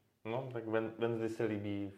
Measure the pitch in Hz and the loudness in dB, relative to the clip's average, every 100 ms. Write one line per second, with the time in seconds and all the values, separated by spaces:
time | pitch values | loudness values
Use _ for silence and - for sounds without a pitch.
0 | _ _ 110 117 135 120 110 110 110 110 | _ _ -4 -4 -4 -4 2 2 2 0
1 | 117 113 113 113 113 104 104 101 98 | 0 2 0 0 0 0 0 -2 -4